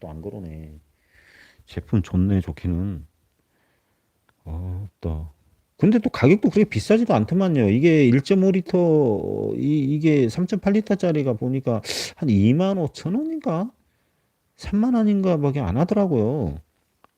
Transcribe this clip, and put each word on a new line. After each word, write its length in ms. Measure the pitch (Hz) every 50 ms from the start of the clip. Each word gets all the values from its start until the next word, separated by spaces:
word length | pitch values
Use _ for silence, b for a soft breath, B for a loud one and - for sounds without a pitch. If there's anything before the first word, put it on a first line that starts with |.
또 80 | - 82
안 120 | 78 80
그러네. 580 | 80 101 98 104 92 82 78 78 80 78 76 76 _ _ b b b b b b b b b b b b b b _
제품 360 | - - 101 - - - 107 87
좋네, 380 | - - 92 92 101 101 95
좋기는. 640 | 87 - 76 - - 90 87 85 92 101 95 76 73 - _ _ _ _ _ _ _ _ _ _ _ _ _ _ _ _ _ _ _ _ _ _ _ _ _ _ -
아, 420 | 80 80 85 90 92 90 92 101 95 - _
또. 280 | - 85 80 78 80 80 - _ _ _ _ _ _ _ _
근데 220 | - - 196 220 233
또 120 | - 254
가격도 400 | - - - 131 185 208 - 233
그렇게 180 | - 208 214 -
비싸지도 460 | - 107 - - 208 226 240 - 165
않더만요. 560 | 113 107 - 165 190 190 185 160 139 113 98
이게 360 | 101 127 151 170 160 156 139
일점오 440 | 120 120 139 135 - 196 190 185 190
리터, 1040 | 185 190 175 - - 180 175 170 156 151 143 120 104 92 82 - - - 104 104 107
이, 380 | 120 127 139 151 156 139 135 147
이게 340 | 151 156 160 151 143 127 113
삼점팔 440 | - - 185 - 220 185 - 196 202
리터짜리가 600 | 214 208 - 202 - - 175 156 151 135 135 117
보니까 460 | 110 131 127 131 135 131 127 117 104 B B B B B B B
한 120 | - 170 143
이만 500 | 107 98 101 113 131 160 185 190 196 190
오천 360 | 160 135 - - - 160 190
원인가? 560 | 254 311 320 330 311 - 254 165 165 202 247 - _ _ _ _ _ _ _ _ _ _ _ _ _ _ _ _
삼만 380 | - - - 202 208 220 262 247
원인가 420 | 233 220 208 202 196 190 185 175
밖에 240 | 151 143 143 131 143
안 160 | 127 87 90
하더라고요. 800 | 127 170 180 220 214 202 185 156 117 104 113 139 156 113 80 71 78 - _ _ _ _ _ _ _ _ _ _